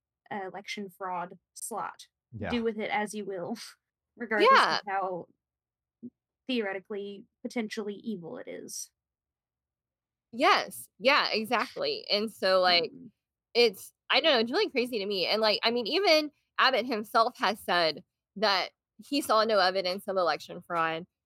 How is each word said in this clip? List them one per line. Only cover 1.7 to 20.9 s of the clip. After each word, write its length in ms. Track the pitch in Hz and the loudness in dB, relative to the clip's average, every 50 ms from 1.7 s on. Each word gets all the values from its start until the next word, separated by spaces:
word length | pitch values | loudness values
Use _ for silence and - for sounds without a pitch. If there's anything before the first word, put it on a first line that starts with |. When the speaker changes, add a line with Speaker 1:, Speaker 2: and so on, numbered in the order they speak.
| 226 196 - - - - - - _ _ _ _ - 104 | -8 -8 -8 -8 -10 -14 -20 -20 _ _ _ _ -12 -8
Speaker 2:
Yeah. 120 | - 226 | -6 -4
Speaker 1:
Do 140 | 240 240 226 | -4 -2 -2
with 140 | 226 214 214 | -4 -4 -4
it 100 | 208 - | -4 -4
as 220 | - 208 214 208 220 | -2 -2 -4 -4 -6
you 100 | 214 202 | -8 -8
will, 320 | 190 196 180 175 - 233 - - - - _ _ _ | -8 -8 -8 -8 -8 -8 -10 -12 -16 -20 _ _ _
<laughs> 300 | _ _ _ _ _ - | _ _ _ _ _ -12
regardless 340 | 240 214 226 214 370 508 | -6 -2 2 4 6 8
Speaker 3:
Yeah. 280 | 539 440 233 180 156 117 | 8 8 6 4 2 0
Speaker 1:
of 20 | - 202 | -2 -4
how 380 | 190 196 185 190 180 170 - - _ _ _ _ _ _ _ _ _ _ _ _ _ _ - 247 - _ _ _ _ _ _ - | -4 -4 -2 -4 -4 -6 -8 -12 _ _ _ _ _ _ _ _ _ _ _ _ _ _ -20 -20 -20 _ _ _ _ _ _ -4
theoretically, 760 | 262 233 214 190 196 196 185 - 214 196 202 202 202 190 - _ _ _ - | -4 -2 -2 -2 -4 -6 -8 -8 -10 -8 -8 -10 -12 -14 -18 _ _ _ -12
potentially 500 | 240 - 247 220 202 - 226 208 214 202 | -8 -6 -6 -6 -4 -6 -8 -6 -6 -8
evil 420 | - - 233 214 180 165 156 - - | -8 -8 -8 -8 -8 -8 -12 -12 -12
it 100 | - - | -12 -12
is." 420 | 170 - - - - - - - _ _ _ _ _ _ _ _ _ _ _ _ _ _ _ _ _ _ _ _ _ _ _ _ _ _ _ _ | -12 -12 -12 -12 -14 -14 -14 -16 _ _ _ _ _ _ _ _ _ _ _ _ _ _ _ _ _ _ _ _ _ _ _ _ _ _ _ _
Speaker 3:
Yes. 580 | - 226 294 370 339 220 123 - - - - - _ - | -4 0 2 4 4 2 0 -4 -8 -16 -18 -18 _ -2
Yeah, 280 | 180 254 294 262 180 - | 2 2 4 4 2 0
exactly. 760 | - 208 220 208 247 214 240 - - 165 151 147 139 107 - - | -2 -2 -2 -2 -2 -2 -2 -4 -6 -6 -6 -4 -4 -6 -4 -2
And 180 | 190 208 214 220 | -2 -2 -2 -4
so, 280 | - - 214 190 190 185 | -4 -2 0 2 4 4
like, 320 | 180 180 175 175 160 147 | 4 4 4 4 2 0
Speaker 1:
Mm. 180 | - - 85 - - _ _ _ _ _ _ _ - | -6 -12 -20 -20 -20 _ _ _ _ _ _ _ 2
Speaker 3:
it's, 400 | 226 240 226 190 - - - - _ _ - | 4 4 4 2 -2 -10 -20 -20 _ _ 0
I 100 | 202 254 | 0 2
don't 140 | 294 330 277 | 4 4 4
know, 60 | 226 | 4
it's 120 | 226 233 | 2 2
really 180 | 269 392 440 294 | 0 0 -2 0
crazy 300 | - 262 240 247 247 208 | 0 -2 -2 -2 -2 -4
to 60 | 190 | -4
me. 220 | 208 208 185 165 - | -4 -2 -2 0 0
And, 140 | 185 214 | 0 2
like, 180 | 220 214 202 - - | 2 2 2 2 0
I 80 | 233 | 0
mean, 160 | 240 247 226 196 | 0 0 -2 0
even 440 | 285 370 403 370 311 311 302 294 - _ _ _ _ - | 0 2 4 4 4 4 2 0 -6 _ _ _ _ 2
Abbott 260 | 220 262 262 214 240 | 2 4 4 2 0
himself 520 | 254 247 208 226 - - 226 226 247 - - | 0 -2 -4 -4 0 4 6 6 6 4 2
has 220 | 254 185 214 - | 0 0 0 -2
said 420 | - - 185 175 170 160 151 220 - _ _ _ _ _ - | -2 0 2 2 2 2 0 -4 -8 _ _ _ _ _ -6
that 340 | 196 214 208 196 180 151 - - _ _ _ _ - | 0 0 2 2 2 0 -4 -8 _ _ _ _ -20
he 240 | 208 - 285 285 | -8 -4 -2 -2
saw 220 | 294 - 220 220 220 | 0 2 4 4 4
no 140 | 220 220 196 | 4 4 4
evidence 480 | 180 185 185 196 180 180 180 202 - - | 4 4 4 2 0 -2 -4 -4 -4 -4
of 100 | 190 190 | 0 0
election 440 | 180 160 147 165 - - 170 175 | 2 2 0 0 -4 -10 -14 -14
fraud. 440 | - - 175 170 160 165 | -10 -6 -2 -2 0 0